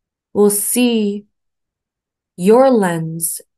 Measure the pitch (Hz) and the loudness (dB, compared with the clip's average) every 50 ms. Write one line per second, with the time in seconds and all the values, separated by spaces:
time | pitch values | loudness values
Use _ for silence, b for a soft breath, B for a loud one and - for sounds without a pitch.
0 | _ _ _ _ _ _ - 202 208 202 202 202 - - - 247 247 240 233 220 | _ _ _ _ _ _ -2 2 2 2 2 -2 -6 -4 -2 0 0 0 0 0
1 | 208 202 202 208 208 _ _ _ _ _ _ _ _ _ _ _ _ _ _ _ | -2 -2 -4 -8 -12 _ _ _ _ _ _ _ _ _ _ _ _ _ _ _
2 | _ _ _ _ _ _ _ - 175 202 220 254 269 269 254 220 196 175 170 165 | _ _ _ _ _ _ _ -4 2 2 4 4 4 4 2 2 0 -2 -2 -4
3 | 165 160 160 165 165 - - - - _ _ | -6 -8 -10 -8 -8 -10 -10 -12 -16 _ _